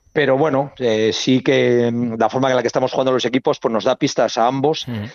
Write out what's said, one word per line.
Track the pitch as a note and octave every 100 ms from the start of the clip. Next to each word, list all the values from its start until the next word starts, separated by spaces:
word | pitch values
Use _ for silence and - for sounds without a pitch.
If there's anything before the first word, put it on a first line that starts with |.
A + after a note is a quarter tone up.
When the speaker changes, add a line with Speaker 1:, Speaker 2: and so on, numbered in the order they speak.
| _
Speaker 1:
Pero | - C#3 C3+
bueno, | D#3 C3+ C#3 -
eh, | B2 A2 A2
sí | G#2 - C3
que, | C#3+ C3 B2 A#2+ A#2+
mm, | A#2 A#2+ A2+
la | A2
forma | C3 C3+
en | B2+
la |
que | A2+
estamos | C#3 B2+
jugando | - C3
los | B2+ A#2
equipos, | B2+ D#3 C#3+
pues, | C3
nos | A2 G2+
da | B2+
pistas | C#3+ - A#2 -
a | A#2
ambos | C3+ C#3 D#3 -
Speaker 2:
Ujú. | A2+ G#2